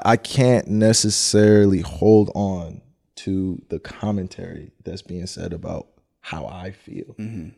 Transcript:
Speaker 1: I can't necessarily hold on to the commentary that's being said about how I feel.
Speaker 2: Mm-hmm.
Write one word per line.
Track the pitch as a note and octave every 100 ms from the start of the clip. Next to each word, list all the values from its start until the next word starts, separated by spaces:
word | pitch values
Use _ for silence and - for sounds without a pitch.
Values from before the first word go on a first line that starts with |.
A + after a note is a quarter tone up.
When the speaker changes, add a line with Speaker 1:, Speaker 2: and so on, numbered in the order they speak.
Speaker 1:
I | G#2 A#2
can't | - - B2+ B2 -
necessarily | G#2+ A2 A#2 G#2+ - - G#2 G#2+ G#2+ G2+ F#2+
hold | - - G#2 G#2+ G2+
on | - G2+ F#2 E2 G2 _ _ _ -
to | - F#2+ F#2 F2+ -
the | G2+
commentary | - - G#2+ G#2 F#2 - - D2+ D#2 _
that's | - F#2
being | - F2 F2+
said | - F2
about | E2 E2+ D#2+ - _ _ _
how | - E2 A#1+
I | F2+ F2+
feel. | G2+ - - - -
Speaker 2:
Mm-hmm. | A2 A2+ D#2